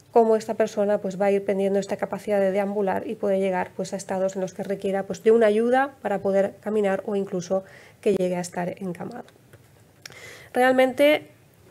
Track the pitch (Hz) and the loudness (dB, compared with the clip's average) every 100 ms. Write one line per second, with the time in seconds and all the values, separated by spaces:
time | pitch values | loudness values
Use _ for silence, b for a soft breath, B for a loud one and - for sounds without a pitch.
0 | _ 240 226 220 220 214 214 214 202 208 | _ 4 4 2 0 -2 -2 0 0 0
1 | 202 185 202 202 196 196 196 196 190 202 | -2 -2 0 2 0 0 0 0 -2 -6
2 | 196 196 208 202 190 196 196 208 190 190 | -6 -6 -2 0 0 0 -2 -2 -2 -2
3 | - 220 202 190 190 180 185 - 185 196 | -6 -4 0 0 0 -2 -4 -8 -8 -8
4 | 190 190 190 190 185 - 190 196 202 196 | -6 -2 -2 -4 -8 -6 -8 -4 -4 -4
5 | 190 180 220 226 220 208 233 254 277 - | -4 0 4 6 6 4 2 2 0 -4
6 | - 196 196 196 196 - 208 214 196 190 | -4 -2 0 2 0 -2 -4 0 0 0
7 | - 202 196 180 170 190 190 b b b | -2 -4 -4 -6 -2 -4 -4 b b b
8 | 226 190 180 180 175 - 175 - 190 170 | 0 0 0 -4 -6 -6 -6 -6 -10 -10
9 | - 240 - _ _ - _ _ _ _ | -12 -14 -18 _ _ -20 _ _ _ _
10 | - B B B B - 254 262 262 247 | -20 B B B B 2 4 4 4 4
11 | 285 302 - - _ _ - | 4 4 -2 -20 _ _ -10